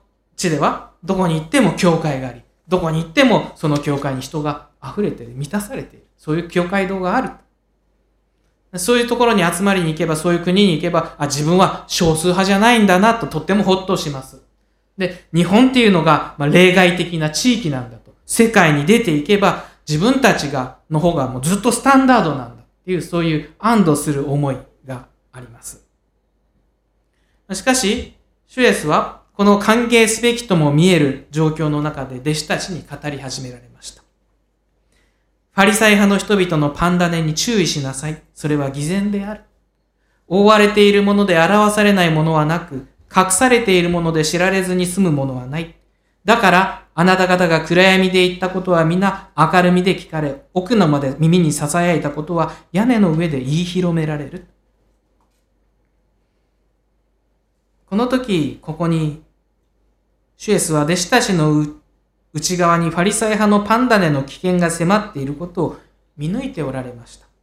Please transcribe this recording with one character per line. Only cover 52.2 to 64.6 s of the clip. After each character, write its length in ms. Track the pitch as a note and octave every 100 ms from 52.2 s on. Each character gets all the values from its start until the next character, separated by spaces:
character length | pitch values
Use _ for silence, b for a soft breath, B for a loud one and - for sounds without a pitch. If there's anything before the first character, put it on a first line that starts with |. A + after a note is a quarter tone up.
と 140 | D3+ E3+
は 180 | D3+ B B
屋 140 | F3+ A#3+
根 140 | A#3
の 120 | F#3
上 180 | D#3 F3
で 100 | C3+
言 100 | B2+
い 140 | D#3
広 320 | F3 F#3 F3 E3
め 100 | D#3
ら 100 | D3
れ 100 | C3+
る。」 160 | F3 - _ _ _ _ _ _ _ _ _ _ _ _ _ _ _ _ _ _ _ _ _ _ _ _ _ _ _ _ _ _ _ _ _ -
こ 100 | G3
の 120 | B3
時、 500 | B3+ B3+ F3+ C3 -
こ 140 | -
こ 140 | D#3 E3
に、 340 | E3 D#3 D3 _ _ _ _ _ _ _ _ _ _ _ _
主 120 | -
イ 40 |
エ 60 | G3+
ス 140 | -
は 120 | D#3 D3
弟 100 | F3+
子 140 | -
た 100 | B3
ち 120 | A#3
の 260 | F3+ D3+ D3+
う-、 160 | D3+ - _ _ _ _ _
内 240 | D#3 D3+ F3
側 200 | E3+ E3+
に 120 | E3
フ 60 | F3
ァ 80 |
リ 100 | F#3+
サ 140 | G#3 A3
イ 80 | G#3+
派 120 | G#3
の 160 | G#3 G3+
パ 120 | A3+
ン 100 | B3+
ダ 120 | G#3+
ネ 100 | E3
の 140 | C#3
危 120 | C3+ -
険 220 | F3+
が 140 | F3+